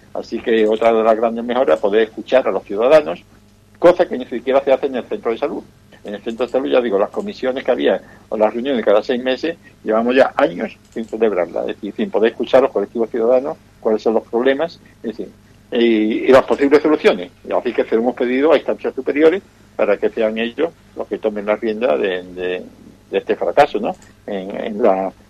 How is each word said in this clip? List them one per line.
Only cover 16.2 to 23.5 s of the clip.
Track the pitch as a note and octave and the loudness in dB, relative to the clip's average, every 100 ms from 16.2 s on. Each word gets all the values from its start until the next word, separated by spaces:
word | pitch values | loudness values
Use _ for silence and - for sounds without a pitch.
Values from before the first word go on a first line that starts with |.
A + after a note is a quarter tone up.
| - | 6
y | |
las | C3 | 6
posibles | - - C#3 C#3+ | 6 2 4 4
soluciones. | D3+ D3+ G#3+ A#2+ F2 - - | 4 2 2 0 -4 -14 -6
Y | |
así | F#2 B2 | -4 -2
que | A2 G#2 | -2 0
se | A2+ | 0
lo | |
hemos | A#2+ A#2+ | 0 -2
pedido | B2 B2+ D3 | -2 2 4
a | C#3+ | 2
instancias | - A2+ A#2+ | 2 -6 -6
superiores | - C3 C#3 D#3+ F3+ - _ - - | -6 -4 2 4 2 -4 _ -12 -4
para | - G2+ | 0 0
que | G#2+ | -2
sean | G#2 A2 A2 | -2 -2 -2
ellos | A#2 A#2+ E3 - _ - | -6 -2 -4 -6 _ -12
los | A2 | -8
que | G2+ | -4
tomen | A2 G#2 G#2 | -4 -4 -4
la | G#2+ | -2
rienda | A2+ G#2+ B2 C#3+ | -2 -2 0 0
de, | G#2 F2+ | -2 -4
de, | F2+ F2+ F2+ F2+ - - - - - | -8 -8 -6 -6 -10 -20 -20 -20 -6
de | G2 | -6
este | - G#2 | -2 -4
fracaso, | - | 0